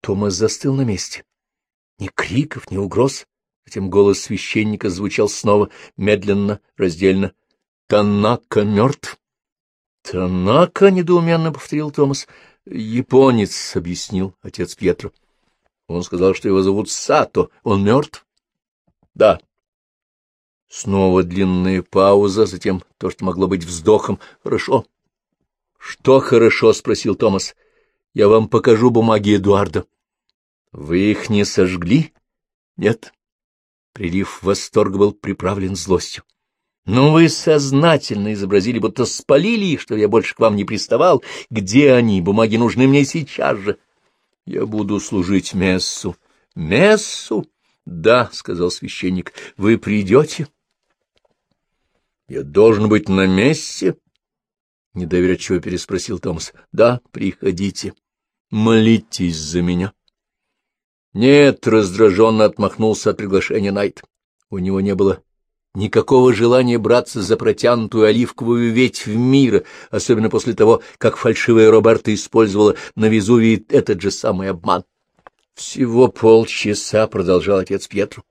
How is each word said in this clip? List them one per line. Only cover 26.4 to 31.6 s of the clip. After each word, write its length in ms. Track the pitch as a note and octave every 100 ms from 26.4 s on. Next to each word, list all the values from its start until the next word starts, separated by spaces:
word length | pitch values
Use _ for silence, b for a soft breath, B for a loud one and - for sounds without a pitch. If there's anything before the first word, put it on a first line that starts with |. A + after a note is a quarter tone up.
| A#2 - A2+
спросил 400 | G#2 - G#2 A2+
Томас. 400 | F#2+ A2 G2 - _ _ _ _ _ _
«Я 120 | - G#2
вам 220 | A2 G#2+
покажу 420 | A#2 - A2+ B2
бумаги 460 | A#2 A2+ G#2+ G2+ G2+
Эдуарда». 500 | F#2+ G2 G2+ E2+ - _ _ _ _ _ _ _ _
«Вы 380 | - C#2+ F2 G#2
их 180 | G2+ -
не 160 | G#2
сожгли?» 680 | G2+ -